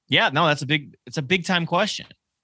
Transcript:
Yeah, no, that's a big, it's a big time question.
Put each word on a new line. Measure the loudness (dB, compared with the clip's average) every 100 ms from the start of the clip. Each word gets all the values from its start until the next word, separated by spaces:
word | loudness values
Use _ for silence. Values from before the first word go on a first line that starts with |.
| 0
Yeah, | 2 2
no, | 2 2
that's | 2
a | 0
big, | -2 -4 -20 -12
it's | -8
a |
big | -2 -2 0
time | -2
question. | 0 -2 -2 -4 -12 -20 _ _